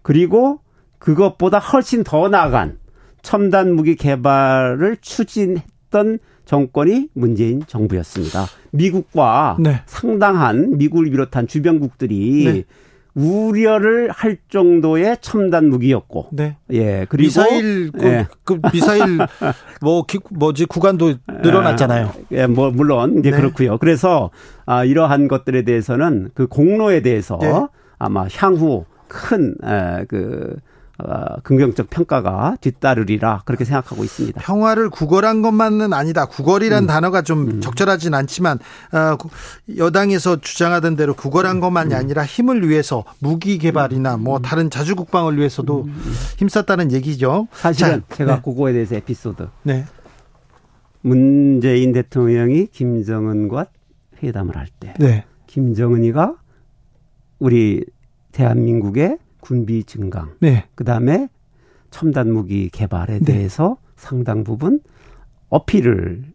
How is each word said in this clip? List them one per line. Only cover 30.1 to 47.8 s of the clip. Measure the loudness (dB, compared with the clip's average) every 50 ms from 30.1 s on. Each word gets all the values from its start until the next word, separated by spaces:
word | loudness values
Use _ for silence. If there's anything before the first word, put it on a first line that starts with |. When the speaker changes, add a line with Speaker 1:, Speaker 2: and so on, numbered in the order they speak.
| -6 -6 -6 -6 -8 -8 -10 -10 -12 -14 _ _ _ _ -20 -20 _ -14
Speaker 1:
어, | -10 -10 -8 -8 -8 -10 -10 -12 -2
긍정적 | 2 2 4 4 2 0 -2 -6 -6
평가가 | -2 -4 -2 0 0 -2 -2 -2 -2 -2 -2 -4 -4 -2
뒤따르리라 | -4 -6 -6 _ 0 0 0 0 0 -2 -2 -2 0 -2 -2 -4 -4
그렇게 | -6 -4 -4 -2
생각하고 | -2 -2 -4 -4 -6 -8 -8 -8
있습니다. | -8 -6 -6 -8 -6 -6 -10
Speaker 2:
평화를 | -6 -4 -2 0 2 2 2 0 -2 -2
구걸한 | -2 -6 0 2 2 2 2 2 0 2
것만은 | 0 2 2 2 2 2 0 0 0 0 -2
아니다. | -2 -2 -2 -2 -2 -2
구걸이란 | -2 -6 -2 0 2 2 2 2 2 2 2 2
Speaker 1:
음. |
Speaker 2:
단어가 | 2 2 0 0 0 0 -2
좀 | 0 0 -2 0 0 -2
Speaker 1:
음. | -2 -4
Speaker 2:
적절하진 | -6 -6 -2 0 0 0 0 0 -2 -2 -2
않지만, | -2 -2 -4 -4 -2 -2 -2 -2 -4 -8 -14 -20 -20 -14 -4
아, | -2 0 0 0 0
구-, | -2 -6 -16 -18 -18 -20 -20 -20 -20 _ -12 -4
여당에서 | -2 0 0 2 2 2 2 0 0 0 0 -2 -2
주장하던 | -4 -12 -2 -2 0 0 2 0 0 -2 0
대로 | 0 0 -2 -2
구걸한 | -4 -6 -2 0 0 0 0 -2
Speaker 1:
음. | -2
Speaker 2:
것만이 | -2 0 0 0 -2 -2 -2
Speaker 1:
음. | -2
Speaker 2:
아니라 | -2 -4 -4 -4 -4
힘을 | -4 -2 0 0 2 2 2 2
위해서 | 2 2 0 0 -2 -4 -6 -6 -10 -12 _
무기 | -4 -2 -2 -2 -2 -4 -2 0
개발이나 | 0 0 0 0 -2 -2 -2 -2 -2 -2 -4
뭐 | -4 -4 -4 -4
Speaker 1:
음. | -4
Speaker 2:
다른 | -4 -4 -2 -2 -2 -2
자주 | -2 -4 -4 -4 -4
국방을 | -4 -4 -2 -2 0 0 0 0
위해서도 | 0 0 -2 -2 -4 -4 -4 -4 -4 -6
Speaker 1:
음. | -8 -12 -12 -10 -8 -8 -8 -8 -10 -4
Speaker 2:
힘썼다는 | -2 -2 0 0 -2 0 0 0 0 0 0
얘기죠. | 0 -2 -2 -4 -4 0 0 0 0 0 -2 -6 -10
Speaker 1:
사실은 | -2 -2 0 2 2